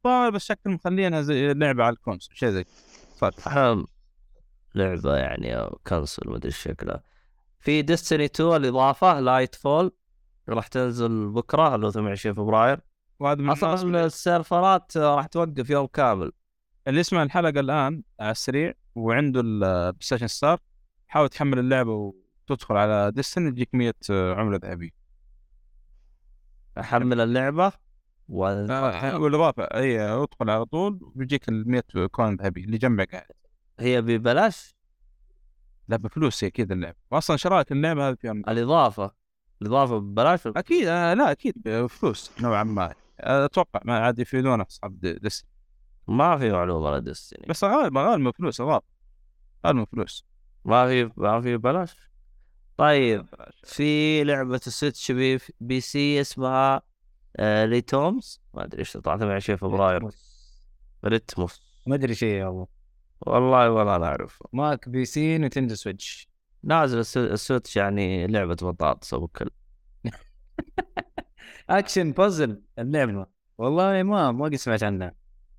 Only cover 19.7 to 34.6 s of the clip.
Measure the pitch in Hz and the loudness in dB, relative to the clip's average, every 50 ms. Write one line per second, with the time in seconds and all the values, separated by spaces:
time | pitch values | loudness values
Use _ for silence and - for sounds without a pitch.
19.7 | 92 87 87 90 92 - - - 135 113 120 113 - - - 147 175 170 - _ | 2 2 0 -2 -4 -6 -4 -4 -2 -2 -2 -4 -4 0 2 2 2 0 -2 _
20.7 | _ _ _ _ _ _ _ - - 151 147 135 - - 147 143 135 127 123 127 | _ _ _ _ _ _ _ -2 2 2 2 2 2 0 0 2 2 2 2 2
21.7 | 135 131 123 113 110 107 104 98 95 95 _ _ _ _ _ - 139 - - - | 2 2 2 2 -2 -4 -4 -6 -10 _ _ _ _ _ _ -6 -6 -6 -2 0
22.7 | 107 101 104 107 107 104 101 104 104 131 139 - - 180 170 151 127 123 123 - | 2 2 4 4 4 4 2 2 0 -2 -4 -4 -2 -2 -2 0 0 -2 -2 0
23.7 | - 127 120 117 - _ - - 101 98 92 92 92 101 110 104 98 90 98 98 | 0 0 2 0 -2 _ -4 -2 0 0 0 0 0 0 0 0 0 -2 -4 -6
24.7 | 92 85 87 82 - _ _ _ _ _ _ - - - _ _ _ _ _ _ | -10 -10 -10 -12 -14 _ _ _ _ _ _ -20 -20 -20 _ _ _ _ _ _
25.7 | _ - - _ - - _ _ _ _ _ - - - _ _ - - - - | _ -20 -20 _ -20 -20 _ _ _ _ _ -20 -20 -20 _ _ -20 -20 -20 -18
26.7 | - - - - 123 120 127 127 123 117 113 113 120 127 131 139 147 165 185 196 | -14 -12 -4 -2 0 0 2 2 2 2 2 2 0 0 0 0 0 2 0 0
27.7 | - - _ _ _ _ _ _ _ _ _ - - 95 95 98 101 101 104 107 | 0 -4 _ _ _ _ _ _ _ _ _ -10 -4 -2 -2 0 0 -2 -2 -2
28.7 | 131 135 135 127 92 85 131 135 - 160 156 147 139 147 165 151 - - 95 - | -2 -2 -2 -2 -2 -2 -4 -4 -2 0 0 2 2 2 2 2 0 -2 -4 -4
29.7 | - - 131 131 120 110 104 104 110 127 147 - - - 120 110 110 110 117 117 | -2 -2 0 0 0 0 0 -2 -2 -2 -2 -4 -6 -4 -2 0 0 0 -2 -4
30.7 | 151 160 190 208 202 180 - - - 127 131 127 143 135 - - 113 110 110 120 | -4 -2 -2 -2 -4 -6 -10 -14 -10 -10 -4 -2 -2 -2 -2 -2 -4 -2 0 0
31.7 | 127 123 - - - 98 90 101 - - 117 107 101 90 98 95 82 90 92 107 | 0 0 -2 -2 -2 -2 -2 -2 0 0 0 0 0 -2 -2 -4 -4 -6 -6 -4
32.7 | 113 110 123 127 117 98 95 - - 92 - - - _ _ _ _ _ _ _ | -2 0 0 2 2 0 0 -2 -6 -12 -16 -16 -20 _ _ _ _ _ _ _
33.7 | _ - 117 123 127 120 113 117 117 110 117 120 123 156 208 220 170 - | _ -4 -2 0 0 2 2 0 0 0 2 2 2 4 2 2 0 -4